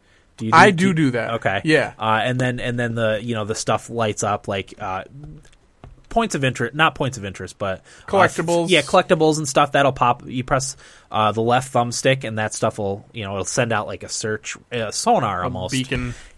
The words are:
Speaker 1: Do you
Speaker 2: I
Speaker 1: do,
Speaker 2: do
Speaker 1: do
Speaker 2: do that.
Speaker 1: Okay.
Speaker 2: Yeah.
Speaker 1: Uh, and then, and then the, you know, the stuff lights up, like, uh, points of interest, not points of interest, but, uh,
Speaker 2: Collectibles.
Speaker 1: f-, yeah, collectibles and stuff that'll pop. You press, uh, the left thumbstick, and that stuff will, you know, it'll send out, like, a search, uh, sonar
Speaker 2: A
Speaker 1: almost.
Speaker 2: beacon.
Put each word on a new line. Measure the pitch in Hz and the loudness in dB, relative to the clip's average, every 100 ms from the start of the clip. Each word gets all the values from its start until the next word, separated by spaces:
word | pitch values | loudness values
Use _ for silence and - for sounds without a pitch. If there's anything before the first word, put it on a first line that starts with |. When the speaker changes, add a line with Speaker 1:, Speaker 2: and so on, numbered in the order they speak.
| _ _ _ - | _ _ _ -10
Speaker 1:
Do | 110 | 2
you | |
Speaker 2:
I | 156 202 | 6 8
Speaker 1:
do, | 175 190 | 6 2
Speaker 2:
do | |
Speaker 1:
do | 165 143 | 4 2
Speaker 2:
do | |
that. | 120 110 117 | 0 -2 -2
Speaker 1:
Okay. | 110 98 | -2 0
Speaker 2:
Yeah. | 151 156 117 - | 2 2 2 -2
Speaker 1:
Uh, | 110 110 | 0 2
and | 113 127 | 2 0
then, | 127 123 | -2 -2
and | 113 120 | -4 -2
then | 120 | -2
the, | 113 110 107 | 0 0 0
you | 117 | -2
know, | 113 104 | -4 -4
the | 110 | -4
stuff | - 110 - | -2 -2 -4
lights | 117 110 104 | -4 -2 -2
up, | 107 104 - | -2 -2 -4
like, | 101 95 - | -6 -6 -10
uh, | 104 95 - 139 151 156 - _ _ _ - - - | -8 -8 -10 -16 -20 -20 -20 _ _ _ -20 -20 -6
points | 226 226 170 | -2 0 0
of | |
interest, | 131 120 117 147 | -2 -2 -4 0
not | 160 135 | 0 0
points | 139 117 | -4 -6
of | 98 | -10
interest, | 92 92 - | -10 -12 -8
but, | 101 92 - - - | -6 -6 -10 -20 -2
uh, | |
Speaker 2:
Collectibles. | 196 175 - 165 170 170 | 4 4 2 0 0 4
Speaker 1:
f-, | |
yeah, | 170 | 2
collectibles | - 190 175 170 156 156 | 4 2 4 4 4 2
and | 147 | 0
stuff | - 143 | 2 2
that'll | 143 139 | 4 2
pop. | 135 123 123 - | 2 2 0 -4
You | 131 | -8
press, | 123 139 131 - - - _ | -2 -2 -2 -8 -18 -20 _
uh, | - 107 | 0 2
the | 107 | 2
left | 113 123 131 | 2 2 2
thumbstick, | 123 120 120 135 131 | 0 0 0 0 0
and | 131 110 | -2 -4
that | 107 | -4
stuff | - 113 107 | -2 -2 -2
will, | 101 101 - | -4 -6 -10
you | 117 | -10
know, | 98 | -6
it'll | 98 92 | -6 -4
send | - 120 | -2 0
out, | 107 107 | -2 -4
like, | 98 | -8
a | 101 | -10
search, | - 110 107 - - - | -8 -6 -6 -8 -14 -10
uh, | 120 107 | -6 -6
sonar | - - 226 117 92 | -4 2 2 2 -2
Speaker 2:
A | 90 | -4
Speaker 1:
almost. | 90 92 | -4 -4
Speaker 2:
beacon. | 131 127 127 123 120 - | -4 -4 -4 -6 -8 -14